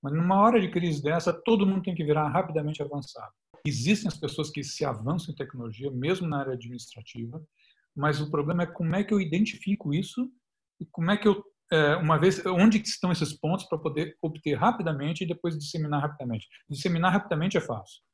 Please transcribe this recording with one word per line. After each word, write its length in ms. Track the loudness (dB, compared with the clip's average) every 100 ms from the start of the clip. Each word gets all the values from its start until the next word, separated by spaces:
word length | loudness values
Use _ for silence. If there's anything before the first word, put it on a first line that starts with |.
Mas 100 | -2
numa 280 | 0 4 6
hora 200 | 6 6
de 100 | 2
crise 320 | 0 0 0
dessa, 300 | 0 0 0
todo 340 | -2 2 4 4
mundo 160 | 2
tem 120 | -2
que 100 | -4
virar 240 | 0 2 2
rapidamente 540 | 0 0 -2 -4 -4
avançado. 500 | -6 -6 -10 -14 -18 _ _ -8
Existem 440 | -4 -2 0 0 0
as 80 | -4
pessoas 340 | -6 -4 -6
que 120 | -6
se 220 | -10 -4
avançam 480 | -4 -4 -4 -4 -6
em 40 | -10
tecnologia, 540 | -10 -10 -12 -8 -8
mesmo 360 | -4 -2 -2 -2
na 140 | -4
área 140 | -4
administrativa, 880 | -6 -8 -14 -16 -20 -18 -12 -10 -10 -16 _ _ _ _
mas 260 | -2 0 0
o 100 | -2
problema 320 | -2 0 0
é 40 | -2
como 280 | -2 -2
é 80 | 0
que 100 | 0
eu 80 | 0
identifico 720 | 0 0 0 -2 -4 -4 0
isso 380 | -2 -2 -4 -6 _ _ _ _ _
e 60 | -14
como 240 | -4 0
é 60 | 4
que 100 | 4
eu, 180 | 2 0 _ _
é, 260 | 4 4 4
uma 200 | 4 6
vez, 260 | 6 4 0
onde 320 | 6 6 6
que 100 | 0
estão 220 | -2 0
esses 220 | 0 -2
pontos 340 | -2 -2 -2 -2
pra 100 | -4
poder 400 | -2 -4 -4 -4
obter 320 | -6 -4 -2
rapidamente 720 | 2 2 2 -2 -2 -4 -4
e 20 | -4
depois 320 | -4 -4 -6
disseminar 420 | -8 -4 -2 -2
rapidamente. 480 | -2 -6 -6 -6 -8 -20 _
Disseminar 420 | -4 -2 2 2
rapidamente 440 | 2 0 -2 2 0
é 40 |
fácil. 400 | -2 -8 -8 -20 _